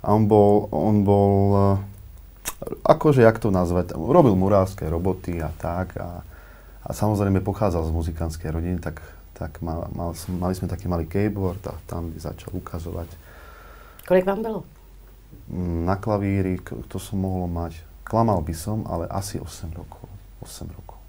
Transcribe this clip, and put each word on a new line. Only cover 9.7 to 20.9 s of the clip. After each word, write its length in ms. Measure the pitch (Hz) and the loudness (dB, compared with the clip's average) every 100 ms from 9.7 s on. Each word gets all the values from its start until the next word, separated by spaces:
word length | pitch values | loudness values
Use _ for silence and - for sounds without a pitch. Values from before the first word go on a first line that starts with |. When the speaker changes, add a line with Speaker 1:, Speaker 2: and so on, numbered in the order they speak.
| 82 - | -8 -8
Speaker 1:
mal 220 | - 87 82 | -8 -8 -8
som, 220 | - 90 | -8 -4
mali 140 | 90 92 | -2 -2
sme 80 | |
taký 240 | 90 90 92 | -4 -6 -4
malý 160 | 87 | -4
keyboard 560 | 80 98 104 104 95 87 - | -2 -2 -2 -2 -4 -4 -10
a 60 | 80 | -12
tam 240 | - 85 85 | -10 -10 -8
by 100 | 80 | -10
začal 320 | 80 - - 92 | -12 -12 -10 -12
ukazovať. 520 | - 85 85 87 85 - - - - - - - - - - | -10 -10 -10 -10 -12 -14 -20 -20 -20 -20 -20 -20 -20 -20 2
Speaker 2:
Kolik 160 | 185 | 4
vám 160 | 185 196 | 4 -2
bylo? 220 | 226 214 - - - - - - - - - | -4 -8 -10 -20 -20 -20 -20 -20 -20 -20 -12
Speaker 1:
Mm, 320 | 87 87 85 | -6 -4 -2
na 120 | 85 98 | 0 0
klavíri, 560 | 101 104 101 98 95 92 | 0 0 2 0 0 -4
k-, 200 | - - - | -6 -14 -10
to 80 | 98 | -12
som 240 | - 101 | -6 -4
mohol 320 | 95 92 90 | -2 -2 -4
mať, 240 | 85 82 82 - - | -4 -6 -10 -18 -20
klamal 400 | - 113 117 95 | -4 0 2 2
by 140 | 78 80 | -2 -6
som, 300 | - 110 - | -6 -6 -4
ale 160 | 90 82 | -6 -4
asi 240 | - 98 - | -6 -6 -8
osem 320 | - - 82 82 | -10 -12 -12 -12
rokov. 320 | - - - - - - | -14 -18 -18 -20 -20 -20
Osem 320 | - - - | -18 -14 -14
rokov. 240 | - - | -14 -18